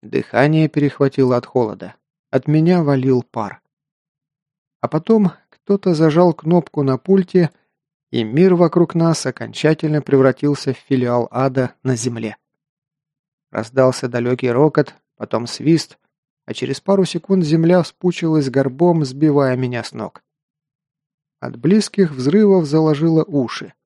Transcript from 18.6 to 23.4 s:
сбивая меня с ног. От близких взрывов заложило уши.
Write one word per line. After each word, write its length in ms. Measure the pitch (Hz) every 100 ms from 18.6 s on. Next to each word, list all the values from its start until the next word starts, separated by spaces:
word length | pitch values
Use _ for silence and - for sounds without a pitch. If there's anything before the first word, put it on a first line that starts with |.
| 135 131 175 165
сбивая 520 | 143 131 156 143 135 127
меня 260 | 127 123
с 100 | 113
ног. 300 | 123 107 - _ _ _ _ _ _ _ _ _ _ _ _
От 160 | 127 -
близких 560 | 135 208 202 - 185
взрывов 540 | 135 127 190 214 190 151
заложило 580 | 151 156 143 165 160
уши. 500 | 151 143